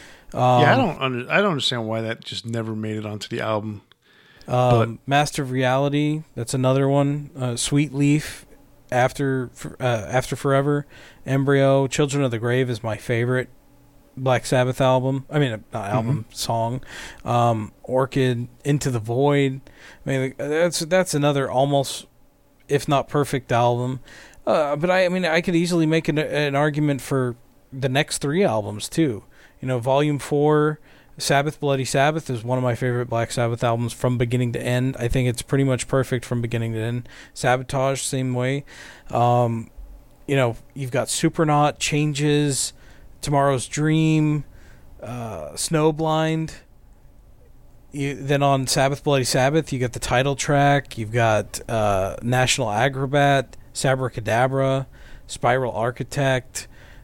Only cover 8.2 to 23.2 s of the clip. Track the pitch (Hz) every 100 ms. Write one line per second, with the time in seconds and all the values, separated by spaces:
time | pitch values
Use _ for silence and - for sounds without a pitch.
8.2 | - - - - - - - 123 127 -
9.2 | 139 131 120 - - - 123 117 82 127
10.2 | - 135 143 135 143 147 - - - -
11.2 | - 135 139 139 139 139 135 - 147 143
12.2 | 131 113 120 127 123 113 113 104 - 117
13.2 | 120 127 123 - _ _ - - _ -
14.2 | 131 120 - 131 127 - 131 127 131 135
15.2 | - 151 135 107 - 113 98 110 113 139
16.2 | 107 - - 117 117 127 - - - -
17.2 | - 120 117 110 104 - - 127 135 143
18.2 | 127 120 120 - 135 147 139 120 107 120
19.2 | 143 143 139 131 - - - - - 135
20.2 | 131 - 143 151 175 - 160 185 180 147
21.2 | 147 139 127 123 143 143 135 - - _
22.2 | - _ _ _ - 143 - 139 - 147